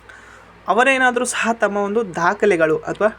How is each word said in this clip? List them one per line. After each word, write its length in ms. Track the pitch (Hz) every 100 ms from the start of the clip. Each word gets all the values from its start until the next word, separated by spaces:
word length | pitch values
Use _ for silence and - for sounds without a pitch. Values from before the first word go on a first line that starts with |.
| - - - - - - -
ಅವರೇನಾದರೂ 560 | 196 254 269 254 240
ಸಹ 240 | 240 - 220
ತಮ್ಮ 240 | 226 208 202
ಒಂದು 380 | 202 214 214
ದಾಖಲೆಗಳು 640 | 165 170 208 214 175 160 156
ಅಥವಾ 300 | - 165 208